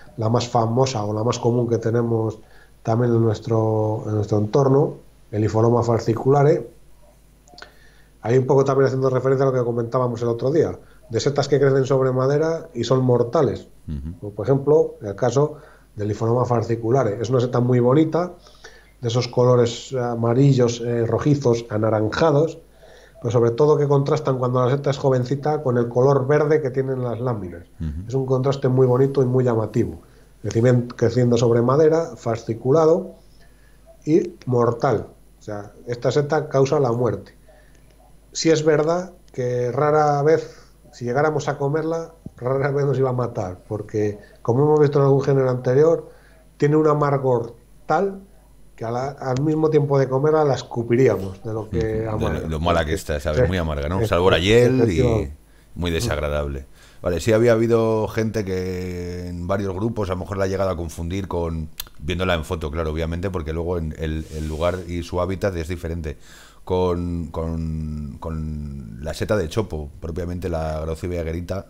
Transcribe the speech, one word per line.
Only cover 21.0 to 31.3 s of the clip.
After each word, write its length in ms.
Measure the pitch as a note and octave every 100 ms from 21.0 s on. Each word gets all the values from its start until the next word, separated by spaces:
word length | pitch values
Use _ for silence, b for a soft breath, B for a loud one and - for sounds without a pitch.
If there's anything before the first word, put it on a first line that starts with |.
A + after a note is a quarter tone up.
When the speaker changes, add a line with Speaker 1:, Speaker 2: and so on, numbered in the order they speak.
| A2+
Speaker 1:
rojizos, 600 | A2 D3+ C#3+ B2 A#2 -
anaranjados, 880 | G#2+ A2 G#2+ G#2+ - E3 C#3 A#2 - - B B B B B
pero 100 | A#2+
sobre 200 | A#2+ A#2
todo 260 | A#2 D3 D3
que 100 | C#3+
contrastan 520 | C#3 C#3+ D3 C#3+ B2+
cuando 260 | B2 B2+ B2
la 60 | C#3
seta 140 | C#3
es 80 | C#3
jovencita 640 | C#3 B2+ B2 C#3 D3+ D3+
con 160 | C3+ A#2+
el 100 | A#2+
color 380 | B2 C3+ C#3 B2
verde 360 | D3+ D3+ D3+
que 80 | C3
tienen 320 | C3 C3 B2+
las 160 | B2 A2
láminas. 420 | B2+ A2 F#2 E2+ - -
Speaker 2:
Ujú. 280 | D#2+ D2+ G#2
Speaker 1:
Es 60 | C3
un 100 | B2+
contraste 440 | C3 C3 C#3 B2
muy 180 | B2+ B2+
bonito 340 | B2 C#3 C#3
y 40 | B2+
muy 180 | B2+
llamativo. 560 | B2 A2 G#2 A#2+ F#2 - b b b -
Crecimiento, 540 | G#2+ A#2 B2 B2 A#2+ -
creciendo 420 | A2+ B2 A#2+